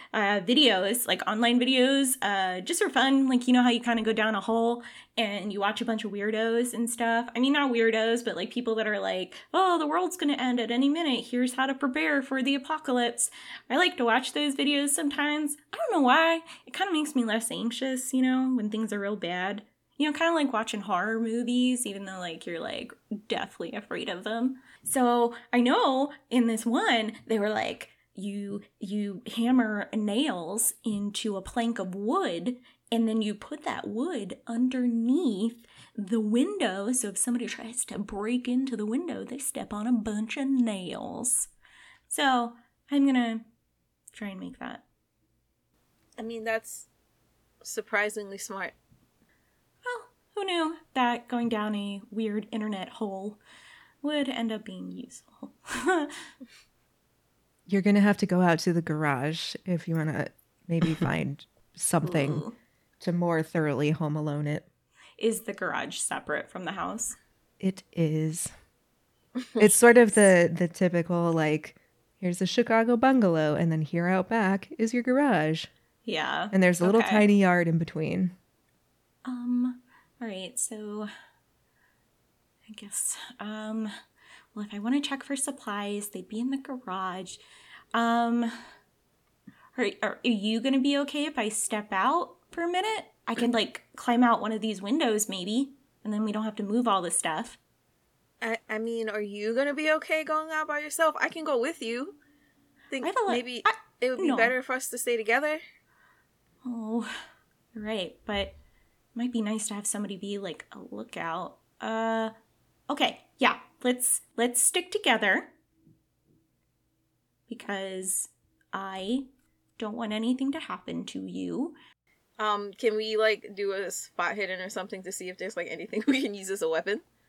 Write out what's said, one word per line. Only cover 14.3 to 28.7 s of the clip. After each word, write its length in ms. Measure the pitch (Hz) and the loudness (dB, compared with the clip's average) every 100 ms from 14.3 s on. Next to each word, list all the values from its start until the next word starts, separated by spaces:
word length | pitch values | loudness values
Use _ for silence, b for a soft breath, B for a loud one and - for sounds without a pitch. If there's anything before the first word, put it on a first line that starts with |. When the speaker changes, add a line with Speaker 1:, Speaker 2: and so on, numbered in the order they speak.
Speaker 1:
those 220 | 294 294 | -2 0
videos 340 | 277 285 285 285 | 0 0 2 2
sometimes. 680 | 330 285 294 294 302 302 - _ | 0 0 0 0 0 -2 -6 _
I 60 | - | -6
don't 160 | 605 | 0
know 140 | 339 247 | 4 6
why. 340 | 302 330 330 B B - | 6 6 2 B B -12
It 60 | |
kinda 220 | - 392 | -4 -2
makes 200 | 311 302 | 0 0
me 120 | 254 226 | 0 0
less 240 | 220 - | -2 -2
anxious, 640 | 175 226 - 262 254 - | -4 -4 -2 -4 -4 -2
you 80 | 262 | 0
know, 280 | 254 262 262 | 2 2 2
when 160 | 254 208 | 0 0
things 200 | 214 220 | -2 -4
are 100 | 208 | -4
real 160 | 202 208 | -4 -4
bad. 480 | 170 180 190 202 - _ _ - | -4 -4 -4 -6 -12 _ _ -2
You 120 | 302 | -2
know, 80 | 294 | 2
kinda 140 | 330 | 2
like 200 | 320 269 | 2 2
watching 280 | 220 220 220 | 0 -2 -6
horror 400 | 202 180 214 226 | -2 0 0 -2
movies, 640 | 226 233 240 247 254 247 208 | -2 -2 0 2 2 2 -4
even 200 | 196 196 | -8 -10
though, 120 | 185 | -10
like, 280 | 175 165 180 | -10 -10 -8
you're, 120 | 170 | -8
like, 360 | - - - - _ 208 - | -6 -8 -10 -16 _ -12 -6
deathly 440 | - - - 165 | -6 -6 -8 -10
afraid 360 | 214 - 175 - | -10 -8 -8 -6
of 160 | 175 | -6
them. 380 | 214 233 254 262 B B - | -6 -2 -2 -2 B B -4
So 480 | 269 247 240 233 240 B | 2 4 4 2 0 B
I 100 | 247 | 2
know 520 | 247 415 349 262 285 B _ | 4 4 4 2 0 B _
in 180 | 247 233 | 2 4
this 200 | 220 226 | 2 0
one, 460 | 285 440 226 220 - - | 2 2 2 -2 -8 -2
they 120 | 220 | 0
were 100 | 208 | 0
like, 400 | 214 - - - b b | 0 -4 -6 -14 b b
you, 460 | 196 202 202 202 202 - | -10 -8 -6 -8 -10 -12